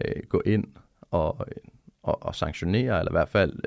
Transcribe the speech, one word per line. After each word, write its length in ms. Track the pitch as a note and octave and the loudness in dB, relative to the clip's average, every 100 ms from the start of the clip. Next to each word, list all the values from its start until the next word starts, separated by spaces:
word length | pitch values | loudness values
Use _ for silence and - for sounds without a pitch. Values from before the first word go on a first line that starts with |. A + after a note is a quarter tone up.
| - | -2
øh, 180 | - - | -4 0
gå 120 | - - | 0 4
ind 180 | G#2 - - _ _ | 2 0 -10 _ _
og, 460 | - F#2 D#2 - - | -4 0 0 -2 -8
øh, 140 | - - - - _ | -12 -16 -20 -20 _
og, 200 | - - | -4 -2
og 120 | - - | -4 -4
sanktionere, 640 | D#2 - F2 G#2 B2+ F#2 | -6 -2 0 0 2 0
eller 120 | - | 2
i 20 | |
hvert 160 | E2 D#2 | 0 2
fald, 300 | G#2 E2+ - | 2 2 0